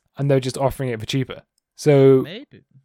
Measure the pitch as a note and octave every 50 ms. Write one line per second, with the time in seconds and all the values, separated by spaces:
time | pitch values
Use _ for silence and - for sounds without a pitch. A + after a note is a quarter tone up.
0 | _ _ _ - C#3+ C#3+ C#3 C3+ A#2+ C3 - C#3+ C#3 B2+ - - C#3 B2+ A#2 G#2+
1 | G#2+ - - C3+ B2+ - D#2+ D2 - _ _ _ _ _ _ - - D3+ C#3+ C#3
2 | C3+ C3+ C3+ C3 B2 C#3 F#3 A3+ D4 - - - _ _ _ C3+ _